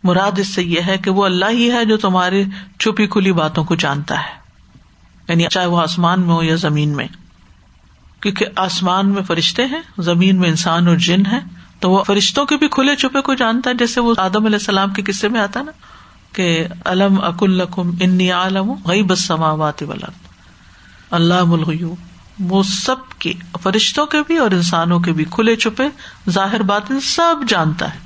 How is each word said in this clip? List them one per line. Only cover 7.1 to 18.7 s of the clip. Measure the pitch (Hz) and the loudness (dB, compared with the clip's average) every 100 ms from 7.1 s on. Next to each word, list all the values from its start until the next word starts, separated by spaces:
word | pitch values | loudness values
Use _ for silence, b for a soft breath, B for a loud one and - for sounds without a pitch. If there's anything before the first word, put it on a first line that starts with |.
| - - - - - _ _ _ - - - | -12 -20 -20 -20 -20 _ _ _ -20 -20 -8
کیونکہ | 202 190 208 - | -6 -2 -4 -2
آسمان | 185 - 185 185 196 | -4 -2 0 2 2
میں | 196 | 0
فرشتے | 190 165 165 - 254 | -2 -2 -2 -2 -2
ہیں، | 302 330 - | -4 -8 -6
زمین | 170 175 190 190 | 0 2 4 4
میں | 180 | 2
انسان | 160 180 165 175 | 0 0 2 4
اور | 170 | 4
جن | 170 180 196 | 2 2 2
ہیں، | 240 277 B B B | 0 -4 B B B
تو | 185 | 2
وہ | 190 | 2
فرشتوں | 190 202 202 - | 2 0 2 0
کے | 285 294 | 0 2
بھی | 302 | 2
کھلے | - 262 285 | 2 0 2
چھپے | 262 269 | 0 -2
کو | 269 | -2
جانتا | 269 233 233 254 | 0 0 0 -2
ہے، | |
جیسے | 247 233 240 | 0 0 2
وہ | 233 226 | 0 2
آدم | 190 208 | 0 0
علیہ | 220 208 | 2 0
السلام | - 196 196 | 0 0 0
کے | 196 | -2
قصے | 202 196 208 | -4 -2 -2
میں | 233 | 0
آتا | 202 202 | -2 -4
ہے | |
نا، | 302 - B B B B - | -10 -14 B B B B -14
کہ | - 180 165 170 - | -4 0 0 -2 -6
"الم | - 185 196 196 | -2 2 4 2
اقل | 175 175 196 | 0 0 2
لکم | 185 180 185 175 175 | 2 0 -2 -4 0
انی | 180 180 185 | 2 2 2
اعلم | 180 185 190 196 | 0 0 0 -2